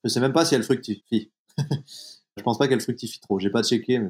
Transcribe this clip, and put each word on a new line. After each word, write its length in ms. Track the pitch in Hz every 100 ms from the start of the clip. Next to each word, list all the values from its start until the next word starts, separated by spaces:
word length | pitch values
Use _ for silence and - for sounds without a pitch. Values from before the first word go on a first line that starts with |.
Je 60 | -
sais 100 | -
même 140 | 131
pas 100 | 156
si 120 | 165 131
elle 80 |
fructifie. 680 | 110 127 - 101 - 110 - _ _ -
<laughs> 40 | 143 143 - - - - _ -
Je 60 |
pense 140 | - 113
pas 100 | 143
qu'elle 140 | 123
fructifie 380 | - 117 110 -
trop. 200 | - 98
J'ai 100 | 98
pas 120 | 117
checké, 380 | 110 120 120 127
mais 80 | 98